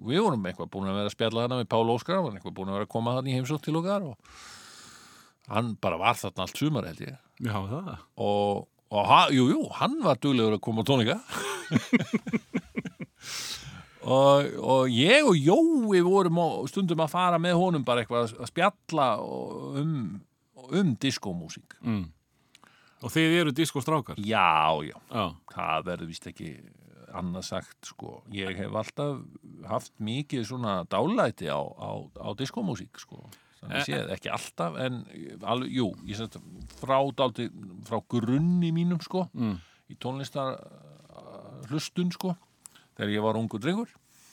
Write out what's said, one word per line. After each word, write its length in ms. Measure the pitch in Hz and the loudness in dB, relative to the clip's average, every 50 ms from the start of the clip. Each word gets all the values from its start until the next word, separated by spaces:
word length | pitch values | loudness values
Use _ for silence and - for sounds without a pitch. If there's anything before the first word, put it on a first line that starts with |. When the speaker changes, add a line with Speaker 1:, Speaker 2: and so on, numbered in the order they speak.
| - | -4
Speaker 1:
við 180 | 110 135 180 | -2 0 2
vorum 240 | 226 214 143 110 98 | 2 2 2 0 -2
eitthvað 240 | 90 90 - 85 - | -4 -4 -6 -8 -8
búin 160 | - 98 95 98 | -6 -4 -4 -2
að 60 | 95 | -2
vera 160 | 101 104 104 | -2 -2 -2
að 40 | - | -2
spjalla 280 | - 113 110 110 117 120 | 0 -2 0 0 0 -2
þarna 160 | 120 127 127 | 0 -2 -4
við 100 | 117 - | -2 0
Pál 160 | - 113 113 117 | 2 2 4 4
Óskar, 260 | 117 123 - - 175 | 2 0 -2 -2 -2
hann 100 | 196 180 | -2 -2
var 100 | 135 104 | -2 -6
eitthvað 180 | 95 - 98 92 | -8 -10 -10 -10
búin 160 | 98 95 98 | -8 -6 -4
að 80 | 98 101 | -4 -4
vera 80 | 107 | -4
að 60 | - - | -4 -4
koma 220 | 117 113 120 123 | -2 -2 0 -2
þarna 160 | 131 131 135 | -2 -2 -2
í 40 | 131 | -2
heimsókn 300 | 127 131 127 151 147 - | -2 -2 -2 -4 -4 -4
til 100 | - 151 | -2 -2
okkar 300 | 165 165 185 202 202 196 | -2 -2 -2 -2 -4 -4
og 80 | 147 107 - - - - - - - - - - - - - - - - - - - - - - _ _ _ _ | -6 -10 -14 -20 -20 -20 -20 -20 -20 -20 -20 -20 -20 -20 -20 -20 -20 -20 -20 -20 -20 -20 -20 -20 _ _ _ _
hann 260 | - 104 107 120 117 104 | -4 -2 -2 -2 -2 -4
bara 220 | - - 98 85 82 | -4 -2 -2 -2 2
var 160 | 92 113 120 | 2 0 0
þarna 300 | - - 98 - - 92 | 0 -4 -8 -6 -6 -6
allt 100 | 90 - | -6 -4
sumar, 300 | - 135 151 156 120 92 | -2 -2 0 0 -2 -4
held 160 | 87 80 - 98 | -6 -8 -10 -12
ég. 140 | - 135 - _ _ _ | -14 -14 -16 _ _ _
Speaker 2:
Já, 160 | - 123 117 107 101 | -8 -6 -4 -4 -4
það. 300 | 95 98 117 156 196 185 - - - _ _ | -4 -6 -8 -8 -8 -10 -12 -14 -16 _ _
Speaker 1:
Og, 500 | - 107 104 101 101 101 101 101 98 - - _ _ _ | -2 0 2 2 4 2 2 0 -2 -4 -8 _ _ _
og 200 | _ 107 104 101 | _ 0 2 6
ha-, 220 | 98 131 160 180 151 | 8 8 8 8 8
jú, 160 | 147 131 127 | 6 6 6
jú, 180 | 127 202 320 - - | 6 4 2 -2 -4
hann 300 | - - 143 196 277 330 | -2 -2 -2 -2 0 0
var 160 | 254 170 135 | 2 2 2
duglegur 380 | - - 143 135 123 110 110 107 | 2 2 0 2 4 4 2 2
að 80 | 101 - | 0 -2
koma 180 | - 113 110 | -2 -2 0
á 80 | 107 - | 2 2
tónleika. 300 | 139 131 110 113 160 220 | 4 4 4 2 0 -2
<laughs> 1400 | 254 - - - - 403 392 370 - - - - - - - 226 175 - - 208 - - - 226 - _ - - - - - - - 185 - - 175 - _ _ - - - - - - - - - - - - - - - - | -6 -8 -10 -8 -8 -8 -8 -8 -6 0 0 0 2 2 0 0 0 -2 -4 -6 -4 -4 -6 -6 -6 _ -8 -8 -8 -6 -10 -10 -10 -10 -12 -14 -16 -18 _ _ -14 -12 -10 -10 -8 -10 -10 -12 -12 -14 -16 -18 -18 -20 -20 -8
Og, 500 | - - 127 131 135 139 139 143 143 - - | 0 4 6 8 10 10 10 8 6 2 -2
og 320 | - - - 131 131 131 127 | -2 2 4 6 6 6 4
ég 360 | 123 113 135 175 247 294 302 | 4 4 6 8 8 8 8
og 80 | 269 185 | 6 6
Jói 680 | 156 135 151 196 294 330 330 330 285 226 214 196 180 | 6 6 6 8 8 6 6 4 2 2 4 4 4
vorum 360 | 175 180 190 196 185 170 165 | 6 6 6 6 6 4 4
á, 80 | 170 175 156 110 - - | 2 2 2 0 -2 -4
stundum 320 | 139 - 196 196 170 170 151 | -4 -2 -2 0 0 2 0
að 80 | 160 151 | 0 0
fara 300 | - 175 180 180 175 165 | 0 2 2 4 2 2
með 140 | 165 180 175 | 2 4 4
honum 240 | 170 180 185 170 151 | 4 4 4 2 2
bara 220 | 123 123 120 120 113 | 2 2 2 2 2
eitthvað 240 | - 120 120 120 | 2 0 0 0
að, 60 | 110 113 | 0 -2
að 160 | - 120 117 | -8 -12 -8
spjalla 560 | - 170 170 208 - _ _ - 165 156 139 123 107 | -2 0 0 0 0 _ _ -4 0 2 4 4 2
og 640 | - - - 67 64 64 - - - 131 135 139 139 | 0 -2 -6 -6 -8 -8 -8 -10 -10 -10 -6 -4 -2
um, 160 | 147 160 160 139 113 87 101 101 - _ _ _ _ _ _ | -2 -2 -2 -2 -4 -6 -8 -10 -14 _ _ _ _ _ _
um 340 | 135 127 131 135 185 208 165 117 | -20 -8 -2 0 2 4 2 2
diskómúsík. 800 | - - 135 123 - - 101 87 87 82 80 - - - _ - - | 2 0 -2 -2 -2 -4 -6 -6 -6 -8 -10 -14 -18 -18 _ -20 -8
Speaker 2:
Mm. 240 | - 117 110 101 92 80 80 _ _ _ _ _ _ _ - _ - _ _ _ _ _ _ _ | -4 -4 -2 -2 -4 -8 -12 _ _ _ _ _ _ _ -20 _ -20 _ _ _ _ _ _ _
Og 120 | - 117 - | -12 -2 0
þið 220 | 160 160 160 165 | 2 4 6 6
eru 160 | 175 170 151 127 | 4 4 2 2
diskóstrákar? 680 | 143 165 147 - 143 123 - 160 151 120 - 80 104 | 2 0 0 0 -2 0 0 0 0 0 -4 -6 -6
Speaker 1:
Já, 240 | 101 104 110 104 92 85 80 78 78 78 80 76 76 | -2 0 4 6 6 6 6 6 4 4 2 0 -2
já. 100 | 69 - - - | -6 -10 -14 -14
Speaker 2:
Já. 180 | - - 117 101 87 80 - _ | -6 -4 -2 -2 -2 -4 -10 _
Speaker 1:
Það 400 | - - - 90 82 80 78 76 90 | -14 -10 -6 -4 -2 -2 -2 -2 -4
verður 220 | 87 85 85 82 | -6 -8 -8 -10
víst 180 | 85 - - 92 | -12 -14 -14 -16
ekki 220 | 87 - - 80 65 - - - - _ - - - - - - - | -14 -12 -14 -14 -14 -16 -20 -20 -20 _ -20 -20 -20 -20 -20 -14 -10
annað 300 | 92 90 90 87 92 90 | -8 -6 -6 -6 -8 -8
sagt, 320 | - - 92 - - - _ - | -6 -8 -8 -8 -10 -16 _ -20
sko. 360 | - - - - - - - - - | -18 -16 -14 -14 -14 -14 -16 -16 -10
Ég 260 | 98 101 95 95 92 | -8 -6 -6 -6 -6
hef 200 | 92 98 104 104 | -6 -6 -6 -4
alltaf 460 | 107 110 - - - 143 147 143 120 - - - - - - - - - | -6 -6 -6 -6 -6 -6 -4 -6 -8 -10 -14 -18 -20 -20 -20 -20 -18 -8
haft 300 | - - 127 - - - | -6 -6 -6 -6 -8 -10
mikið 480 | - 110 107 117 135 147 - - 127 113 | -8 -6 -4 -4 -4 -4 -4 -4 -4 -4
svona 300 | 98 127 127 120 110 98 92 87 | -6 -6 -4 -2 -2 -2 -2 -2
dálæti 640 | - - 95 120 165 220 254 185 123 - - 92 | 0 0 0 2 2 2 2 0 0 -2 -4 -4
á, 120 | 76 71 73 | -4 -2 -2
á, 300 | 71 - - - 101 104 107 104 - - | -4 -6 -8 -10 -10 -8 -8 -8 -10 -12
á 180 | - - - 110 104 | -14 -10 -10 -8 -6
diskómúsík, 640 | 107 135 139 - 233 220 180 123 107 90 - - - | -6 -6 -6 -6 -6 -4 -4 -6 -6 -8 -14 -16 -20
sko. 240 | - - - - - - - - _ _ _ _ - | -20 -18 -20 -20 -20 -20 -20 -20 _ _ _ _ -10
Þannig 160 | 147 143 135 | -6 -4 -4
Speaker 2:
Eh, 60 | 143 | -2
Speaker 1:
séð, 260 | 139 143 139 - - | -2 -4 -4 -4 -6
ekki 180 | - - - - | -8 -8 -6 -6
alltaf, 460 | - - - - - - 170 170 156 | -6 -6 -8 -10 -8 -6 -6 -6 -4
en 220 | - 127 131 127 120 120 - - - - - - - | -4 -4 -4 -4 -6 -10 -14 -16 -16 -14 -14 -14 -10
alveg, 320 | 98 98 113 127 127 - - | -4 -2 -2 -2 -2 -2 -2
jú, 140 | 127 120 95 - - - | 0 0 0 -2 -6 -10
ég 120 | 95 101 | -10 -8
sagt, 200 | 104 113 107 - - - - - - - - - | -8 -8 -10 -12 -16 -18 -18 -18 -18 -18 -18 -14
frá 220 | - - 131 135 135 139 139 | -10 -2 0 2 2 2 0
dálítið, 380 | 123 - 139 127 117 - 120 107 - - 95 95 90 95 110 | 0 0 0 0 0 -4 -6 -8 -8 -12 -16 -16 -16 -18 -8
frá 180 | - 117 110 - | -6 -6 -6 -4
grunni 640 | - - 120 110 113 127 143 160 175 180 180 175 165 | -2 -2 0 2 2 2 2 4 4 2 2 2 2
mínum, 300 | 160 170 170 175 180 160 | 0 0 0 0 0 -2
sko, 280 | - - - 185 180 175 | -4 -4 -4 -4 -4 -4
Speaker 2:
Mm. 260 | - - 120 110 98 87 85 - _ _ _ - | -4 -4 -4 -4 -4 -6 -10 -16 _ _ _ -20
Speaker 1:
í 60 | - | -16
tónlistar, 600 | - - 123 131 135 135 131 - 143 135 131 127 - - - - - - - 147 - - - | -10 -8 -8 -6 -6 -8 -8 -6 -6 -4 -4 -6 -8 -12 -18 -20 -20 -20 -20 -20 -20 -20 -20
uh, 560 | - - - - - - - - - - - | -20 -20 -20 -18 -18 -18 -18 -18 -18 -18 -10
hlustun, 440 | 107 135 156 - - - - 175 180 | -6 -6 -6 -6 -4 -4 -2 -2 -2
sko, 240 | 175 - - 185 175 - _ _ _ _ _ - - - _ _ _ | -2 -4 -4 -6 -6 -6 _ _ _ _ _ -20 -20 -20 _ _ _
þegar 160 | - 104 104 | -6 -4 -2
ég 120 | 104 107 107 | 0 0 0
var 120 | 110 107 | 0 0
ungur 240 | 110 113 107 - 107 | 0 -2 -4 -6 -4
drengur 300 | 107 151 185 214 233 - _ _ _ _ _ _ - - | -4 -2 -2 -2 -4 -8 _ _ _ _ _ _ -20 -20